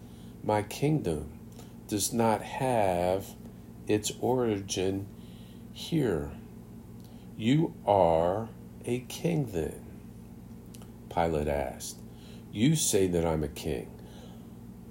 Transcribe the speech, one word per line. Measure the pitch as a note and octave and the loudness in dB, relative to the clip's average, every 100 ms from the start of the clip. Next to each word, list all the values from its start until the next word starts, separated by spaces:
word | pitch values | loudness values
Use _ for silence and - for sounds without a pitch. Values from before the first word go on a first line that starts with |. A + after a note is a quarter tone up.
| - - - - | -16 -16 -16 -6
my | - G#2+ | 0 2
kingdom | G2+ - C#3+ D3+ E2+ D2+ D2+ - - - - - - | 0 0 2 4 2 -2 -4 -12 -16 -16 -16 -14 -2
does | G#2+ - | 0 2
not | A#2 A2+ G#2+ | 4 4 4
have | - - C3 A#2 G2 F2 F2+ F#2+ - - - - - - - | 0 -2 2 4 6 4 4 2 -2 -12 -14 -16 -16 -8 0
its | G#2+ - - | 2 0 -2
origin | A2+ B2+ A#2 G2+ G2 G2 F#2 G2 G2 - - - - - - | 2 4 4 2 0 0 2 0 -4 -12 -16 -16 -16 -16 -14
here." | - - D#3+ B2+ D#2+ D2 - - - - - - - - - - - | -12 -2 2 4 2 0 -8 -14 -16 -16 -16 -16 -16 -16 -16 -14 -2
"You | A2 D3 E3 - - | 4 6 4 2 6
are | G2+ E2+ D#2+ E2+ G2+ A2+ - - - - | 8 8 8 6 2 -2 -8 -16 -8 -2
a | B2 B2+ | -2 -4
king | - E3 D#3+ B2 | -4 0 2 0
then?" | F2 D2 - - - - - - - - - - - - - - | 0 -2 -4 -14 -14 -16 -16 -16 -16 -16 -16 -16 -16 -16 -16 -6
Pilate | E2+ E2+ D#2 D2 | 0 2 2 2
asked. | C#2+ C2 - - - - - - - - | 0 -2 -6 -10 -12 -14 -16 -16 -16 -8
"You | G#2 C3 D#3 | 2 4 6
say | - G2+ F#2+ | 4 4 6
that | E2+ E2+ | 4 4
I'm | D#2 D2 | 2 0
a | |
king." | - E2+ B1 - - - - - - - - - - - | -4 -4 -4 -4 -12 -16 -16 -16 -16 -16 -16 -16 -16 -12